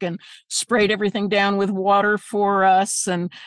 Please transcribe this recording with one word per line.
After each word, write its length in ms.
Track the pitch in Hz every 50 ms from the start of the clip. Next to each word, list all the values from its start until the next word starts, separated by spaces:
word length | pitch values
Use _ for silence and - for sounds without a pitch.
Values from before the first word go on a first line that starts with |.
and 160 | 196 175 165 - - - - - _
sprayed 420 | - - - - - - 214 208 196
everything 380 | 214 196 208 196 196 208 202
down 300 | 190 208 202 196 202 202
with 120 | 196 196 190
water 480 | 196 190 190 202 202 202 202 208 214
for 460 | 202 - - 220 202 202 202 202 196 190
us. 440 | 190 185 190 196 - - - -
And 220 | 196 180 175 175 175 - - -